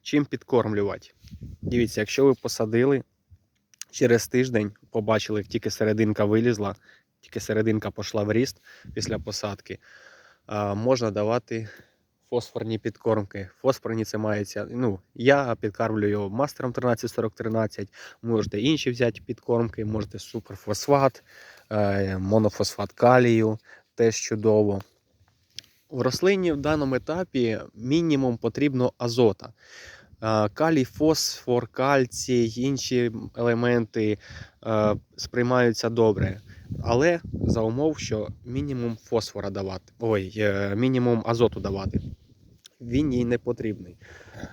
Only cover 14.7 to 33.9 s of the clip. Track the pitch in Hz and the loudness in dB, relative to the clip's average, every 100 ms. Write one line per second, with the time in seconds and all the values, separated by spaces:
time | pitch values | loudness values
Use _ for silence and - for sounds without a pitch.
14.7 | 120 127 95 _ - 120 143 131 113 107 | -2 -2 -2 _ 0 4 4 2 -2 -4
15.7 | - 113 107 104 104 98 110 147 - 127 | -2 -2 0 0 0 -2 -2 -4 -4 -6
16.7 | 117 123 113 120 - 110 - 113 113 107 | -2 0 0 -2 -4 -4 -4 -4 -2 -2
17.7 | - 101 - - - 117 113 101 104 131 | -4 -12 -14 -20 -10 -2 0 0 0 0
18.7 | 156 135 120 120 - - 117 - 117 117 | 0 -2 0 -2 -2 -12 -10 -2 0 0
19.7 | - 104 107 101 104 - 117 - 101 - | -4 -4 -4 -6 -10 -12 -12 -12 -14 -6
20.7 | 104 - 143 135 - _ - - - _ | -6 2 4 4 0 _ -20 -20 -20 _
21.7 | 107 101 98 98 95 95 110 107 - 101 | 0 2 0 0 -2 2 4 2 0 -4
22.7 | - 101 - 120 127 120 113 110 113 - | -4 -8 4 6 8 6 4 2 -2 -10
23.7 | - _ - 117 110 - 107 110 107 104 | -20 _ 2 2 2 -6 0 4 6 4
24.7 | 98 - _ _ _ _ _ _ - - | 0 -8 _ _ _ _ _ _ -20 -20
25.7 | _ _ 131 127 - 185 196 180 143 147 | _ _ -2 -2 2 2 2 0 0 0
26.7 | 156 135 127 - 165 185 135 117 107 - | 0 0 -2 -2 -6 -4 -2 0 -2 -8
27.7 | - 120 160 165 139 131 117 117 131 147 | -10 0 0 2 2 0 0 -4 0 0
28.7 | 131 127 - 120 117 117 98 - - - | 2 0 0 -2 4 4 4 -10 -20 -20
29.7 | - - - _ - 110 107 107 - 160 | -20 -20 -20 _ -8 0 2 0 0 2
30.7 | 156 127 - 151 156 - - - 123 120 | 2 0 0 2 2 -2 -6 -2 0 -2
31.7 | - 135 139 127 - - 123 117 117 131 | -2 2 2 2 -4 0 2 2 0 -2
32.7 | 131 - 123 120 110 110 - 120 117 120 | -2 -2 0 0 -4 -12 -2 0 2 2
33.7 | 120 113 | 2 0